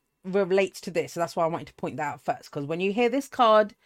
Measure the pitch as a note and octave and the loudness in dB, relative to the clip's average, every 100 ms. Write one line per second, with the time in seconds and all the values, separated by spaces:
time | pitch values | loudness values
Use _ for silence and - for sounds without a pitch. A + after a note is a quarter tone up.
0 | _ _ F#3 F#3+ F#3 F#3+ F#3+ - - F3 | _ _ -4 0 2 2 2 -4 -6 -4
1 | C#3+ - E3 - E3 E3 D3 - E3+ C3 | -4 -4 -4 0 -2 -2 -8 -10 -10 -6
2 | D3 C3+ - - - D3+ C#3+ E3 F#3+ G3+ | -8 -6 -6 -6 -8 -10 -6 -4 -2 0
3 | A#3+ C4 - - A#3 G#3+ G#3+ - | 2 0 -4 2 6 6 4 -4